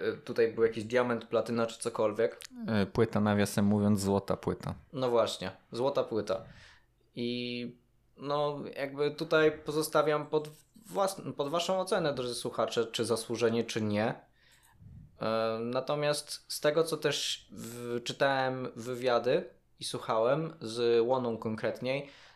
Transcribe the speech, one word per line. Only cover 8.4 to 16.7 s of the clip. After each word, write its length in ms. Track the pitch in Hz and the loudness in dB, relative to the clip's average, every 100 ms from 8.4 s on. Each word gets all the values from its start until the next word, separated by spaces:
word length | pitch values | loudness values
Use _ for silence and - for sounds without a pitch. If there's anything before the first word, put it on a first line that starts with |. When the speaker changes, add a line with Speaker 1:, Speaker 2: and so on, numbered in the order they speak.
| 147 143 - - | 0 -2 -8 -6
Speaker 1:
jakby 340 | 139 139 147 | -6 -2 -2
tutaj 420 | 147 160 160 156 | -2 2 4 4
pozostawiam 760 | 156 - 151 156 156 147 151 147 | 2 -4 -2 0 2 4 2 0
pod 220 | 156 151 - _ - - | -2 -2 -10 _ -20 -8
włas-, 380 | 185 190 - 135 | -2 -2 -2 -8
pod 160 | - 139 | -4 -2
waszą 320 | 170 170 190 | -2 0 -2
ocenę, 340 | 180 202 156 | 0 0 0
drodzy 200 | 131 123 | -2 -4
słuchacze, 520 | 120 123 - 110 120 113 | -6 -4 -2 0 0 -2
czy 180 | - | 0
zasłużenie, 600 | 110 113 - 110 113 117 | 0 -2 -2 0 2 2
czy 160 | 117 113 | -2 -2
nie. 320 | 107 104 117 - - _ _ _ _ _ - - - - | 0 0 0 -2 -10 _ _ _ _ _ -20 -20 -20 -6
E, 380 | 110 113 113 113 | -2 0 0 -2
natomiast 840 | 117 127 - 147 147 151 - - - | -2 -2 -2 0 0 0 -4 -12 -10
z 120 | - | -2
tego, 240 | 151 | 2